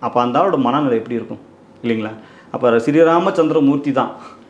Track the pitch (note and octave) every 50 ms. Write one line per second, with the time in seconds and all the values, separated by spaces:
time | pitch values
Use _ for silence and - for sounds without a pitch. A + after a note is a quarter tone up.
0 | B2 A#2+ - B2 B2 B2 B2 D3 F#3 G3 E3+ C#3 B2 A#2 C3 D3+ D3 C3 A#2 A2+
1 | A2+ - A#2+ A2+ G2 - - - - - - - - - - - - A#2 A2+ A2
2 | G#2+ G#2+ A2 A2 - - - - - - - - B2 A#2+ A#2 A#2 - D3 C#3+ D#3+
3 | E3 D#3+ E3 F3 F3+ F#3+ F#3 E3+ D#3+ D3+ D#3 D#3+ C#3+ C#3 C#3+ C#3 - C#3+ B2+ C3
4 | A#2 - - - - - - - -